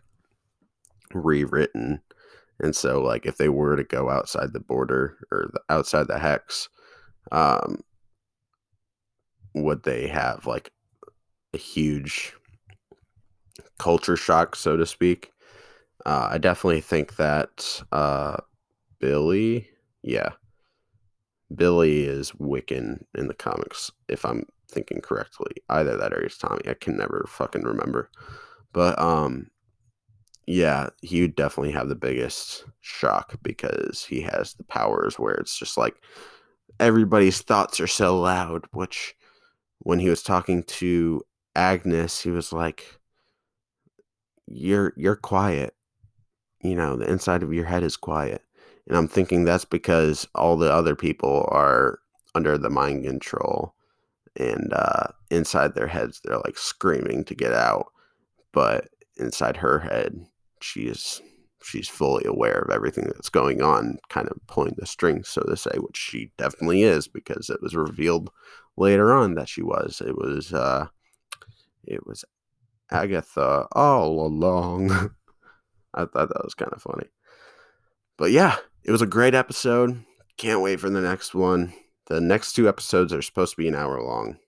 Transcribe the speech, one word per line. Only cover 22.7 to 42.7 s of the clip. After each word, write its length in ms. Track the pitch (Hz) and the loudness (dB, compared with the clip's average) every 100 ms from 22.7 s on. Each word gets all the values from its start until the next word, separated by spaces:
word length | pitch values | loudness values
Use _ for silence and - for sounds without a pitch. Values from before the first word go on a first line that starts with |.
| 64 55 - - | -6 -6 -8 -10
in 140 | - 69 | -8 -8
the 80 | - | -6
comics, 560 | - - - - - - - | -6 -6 -8 -10 -12 -12 -8
if 180 | - 58 | -6 -4
I'm 220 | 58 - _ _ | -6 -8 _ _
thinking 340 | - - - | -8 -8 -8
correctly. 520 | - - - - - - - | -6 -6 -6 -10 -12 -10 -2
Either 280 | 78 71 50 | 0 0 -2
that 160 | 50 | -4
or 100 | 50 | -4
he's 140 | 50 - | -6 -6
Tommy. 260 | - - - | -6 -6 -6
I 60 | |
can 240 | - - 50 | -8 -6 -4
never 280 | 50 - - | -4 -6 -6
fucking 360 | - - - | -6 -6 -4
remember. 460 | 58 - - 62 - - - - - - _ | -4 -4 -4 -4 -6 -14 -20 -20 -20 -20 _
But, 260 | 87 87 - | 2 2 4
um, 520 | 85 80 71 65 - _ _ _ _ _ _ _ _ _ - | 2 2 0 -4 -10 _ _ _ _ _ _ _ _ _ -2
yeah, 420 | 90 80 69 65 - | 2 4 2 -2 -8
he 180 | 82 87 | -2 2
would 140 | 87 71 | 2 2
definitely 380 | 71 - 73 | -2 0 -2
have 160 | 71 67 | -2 -4
the 60 | 62 | -4
biggest 720 | 65 62 62 - - - - - | -2 -2 -4 -6 -12 -14 -18 -20
shock 540 | - - 62 50 - - | -16 -4 0 0 -4 -10
because 600 | - - - - - - | -10 -8 -6 -4 -6 -8
he 180 | - 64 | -8 -6
has 340 | - 50 - - | -4 -4 -6 -10
the 80 | |
powers 560 | - - 53 50 50 - | -8 -4 -2 0 -2 -2
where 160 | 55 - | -4 -4
it's 240 | - - | -6 -8
just, 180 | - - | -6 -2
like, 240 | 57 - - - - - _ _ _ - | -2 -4 -16 -20 -20 -20 _ _ _ 2
everybody's 640 | 117 113 101 107 95 - | 4 6 6 6 6 4
thoughts 360 | - 104 - - | 2 2 0 -2
are 60 | 87 | -2
so 340 | - 92 92 | 2 2 4
loud, 460 | 90 92 85 82 - | 2 0 -2 -6 -8
which 440 | 90 92 - - - _ _ _ _ _ - | -8 -8 -8 -12 -14 _ _ _ _ _ -8
when 200 | - 87 | 0 2
he 100 | 90 | 2
was 140 | 82 | 2
talking 400 | - 90 92 87 | 2 0 2 0
to 580 | - - 90 87 82 78 - _ _ 90 | -2 -4 0 2 2 -2 -6 _ _ 0
Agnes, 640 | 92 92 90 82 85 - | 2 2 0 0 -2 -4
he 100 | 92 | -4
was 220 | 85 - | -4 -4
like, 460 | 82 82 | -4 -4